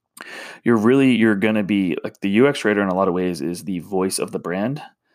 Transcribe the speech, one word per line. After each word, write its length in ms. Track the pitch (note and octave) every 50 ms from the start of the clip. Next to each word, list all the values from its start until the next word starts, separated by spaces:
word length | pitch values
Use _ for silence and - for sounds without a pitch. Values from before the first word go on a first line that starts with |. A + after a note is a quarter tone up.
| _ _ _ - - - - - - - - -
You're 140 | _ A#2 A#2
really, 400 | A2 G#2 A#2+ C3+ C#3 C3+ C3 A#2+
you're 180 | A2 A2+ A2 G#2
gonna 300 | G2 A2 G#2+ G#2+ G#2+ G2
be, 340 | F2+ G#2 G2+ F#2+ E2+ - - -
like, 160 | - - _
the 100 | - G2
U 160 | G2+ A2+ C3+
X 180 | C#3+ C#3 - -
writer 160 | G#2 G#2 G2+
in 80 | G2+ F#2+
a 60 | F2+
lot 140 | F#2+ G2 F#2
of 60 | F2
ways 280 | F#2 F2+ F2+ F2 D2
is 220 | C2+ E2+ F2 F2 E2
the 160 | F#2+ F#2 E2+
voice 400 | E2+ G2+ G2 F#2 F#2 F#2+ - -
of 100 | - -
the 80 | - D2+
brand, 420 | - E2+ F2 F#2+ G#2 B2+ C#3+ D3 - - _ _ _ _